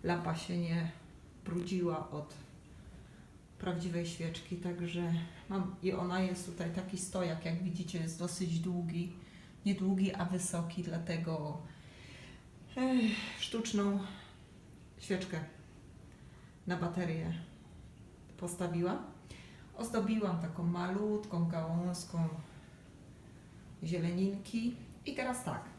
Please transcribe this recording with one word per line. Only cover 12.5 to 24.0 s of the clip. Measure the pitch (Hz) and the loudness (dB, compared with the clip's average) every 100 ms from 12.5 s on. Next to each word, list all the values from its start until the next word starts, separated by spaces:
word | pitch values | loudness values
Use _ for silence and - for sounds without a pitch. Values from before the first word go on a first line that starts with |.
| - - - | -18 -8 2
ech, | 262 254 220 202 - - | 6 8 6 4 -2 -4
sztuczną | - 226 220 202 202 196 190 - - - - - - - - - | -2 0 4 6 6 4 2 -8 -14 -16 -18 -18 -18 -18 -18 -14
świeczkę | - 185 - 160 147 - - - - - - - - - - - - | 0 0 2 -2 -4 -10 -18 -18 -18 -18 -18 -16 -16 -16 -18 -8 -2
na | 175 | 0
baterię | 170 180 170 160 160 170 - - - - - - - - - - | 2 2 2 2 0 -2 -4 -14 -16 -16 -16 -16 -18 -18 -18 -6
postawiłam. | 180 - 175 170 175 277 - - - - - - - - | -4 0 2 4 4 2 -4 -12 -14 -14 -14 -16 -14 -6
Ozdobiłam | 226 220 196 220 202 170 | 2 4 6 6 4 4
taką | 170 - | 0 2
malutką | 170 175 180 196 214 208 208 170 165 | 2 4 2 4 4 2 2 2 4
gałązką | 165 160 170 180 175 - 170 165 - - - - - - - - - - - - - - - | 4 2 2 2 0 -2 2 2 0 -8 -12 -16 -16 -18 -16 -16 -16 -16 -16 -16 -16 -14 -6
zieleninki. | 160 175 | 0 2